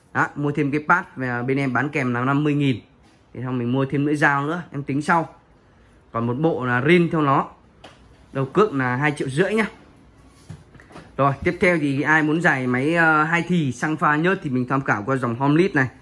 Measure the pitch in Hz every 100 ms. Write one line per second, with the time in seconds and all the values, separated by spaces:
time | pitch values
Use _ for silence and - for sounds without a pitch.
0 | _ - 156 143 143 147 143 147 151 175
1 | 190 - 127 120 127 135 139 120 143 151
2 | 127 120 127 139 151 147 139 110 - _
3 | _ _ _ - 127 127 120 131 135 143
4 | 143 151 151 143 143 175 160 143 139 135
5 | 151 170 156 - _ _ _ _ _ _
6 | _ 117 117 123 160 113 123 123 123 180
7 | 170 165 147 143 196 - _ _ - -
8 | - - - 135 135 165 208 139 127 123
9 | 151 147 139 131 190 220 208 - - -
10 | - - - _ - - - - - -
11 | - - 139 135 175 175 190 175 147 135
12 | 139 156 151 160 170 139 127 123 139 170
13 | 165 156 156 165 170 175 143 120 160 156
14 | 160 147 175 190 156 127 123 139 135 113
15 | 104 135 123 117 139 147 190 156 127 -